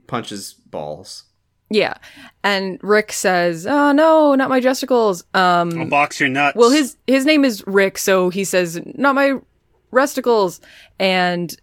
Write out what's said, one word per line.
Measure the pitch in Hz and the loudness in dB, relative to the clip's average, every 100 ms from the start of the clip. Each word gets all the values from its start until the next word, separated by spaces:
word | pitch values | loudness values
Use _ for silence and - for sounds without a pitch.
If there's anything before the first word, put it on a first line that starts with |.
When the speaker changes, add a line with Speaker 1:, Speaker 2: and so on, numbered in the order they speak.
| _ | _
Speaker 1:
punch | 120 110 | -10 -8
his | 101 - | -12 -14
balls. | - _ 85 76 76 - - _ _ _ _ _ | -20 _ -12 -10 -12 -16 -20 _ _ _ _ _
Speaker 2:
Yeah. | 214 180 - - - - _ | -2 -2 -6 -18 -20 -20 _
And | 202 196 190 180 | -2 -2 -4 -8
Rick | 190 214 214 | 0 0 0
says, | - 196 180 175 165 180 | -4 0 0 0 -2 -2
"Oh, | 285 285 | 0 2
no, | 285 320 320 302 | 4 4 4 4
not | 269 262 | 2 2
my | 262 | 0
justicles." | 254 262 254 247 220 175 - 190 | 0 -2 0 0 2 -2 -4 0
Um, | 180 175 170 165 | 2 2 0 -4
Speaker 3:
I'll | 156 | -2
box | 147 147 - | 0 0 -2
your | 139 | -2
nuts. | 135 143 196 | 0 0 4
Speaker 2:
well, | 233 | 4
his, | 302 254 - - | 4 0 -6 0
his | 269 269 | 0 2
name | 302 269 | 2 2
is | 196 - | -2 -2
Rick, | 196 196 - | 0 0 0
so | - 190 180 | 0 2 0
he | 185 | -2
says, | 190 185 175 170 - - | -2 -2 -2 -6 -12 -2
"Not | 277 | 0
my | 269 277 269 - _ _ _ _ | 2 0 -2 -8 _ _ _ _
resticles." | 240 277 269 240 226 185 - - - - - | -2 -2 -2 0 0 0 -4 -18 -20 -20 -4
And | 190 185 180 175 170 - | -2 0 -2 -4 -8 -10